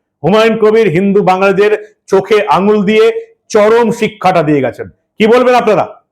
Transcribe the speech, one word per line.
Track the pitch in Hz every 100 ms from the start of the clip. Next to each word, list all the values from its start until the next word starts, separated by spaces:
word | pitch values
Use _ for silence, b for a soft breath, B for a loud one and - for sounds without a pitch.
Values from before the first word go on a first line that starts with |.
| _ _
হুমায়ুন | 147 214 226 220
কবির | 214 220 208
হিন্দু | 156 202 196
বাঙালিদের | 180 185 196 190 208 214 - _ -
চোখে | 190 190 208 202
আঙুল | 160 196 214
দিয়ে | 196 220 226 226 - _ -
চরম | 220 208 233 226
শিক্ষাটা | - 214 - 185 180
দিয়ে | 156 147
গেছেন। | 127 - 98
কি | _ _ - 214
বলবেন | 247 247
আপনারা? | 247 214 180 107 - _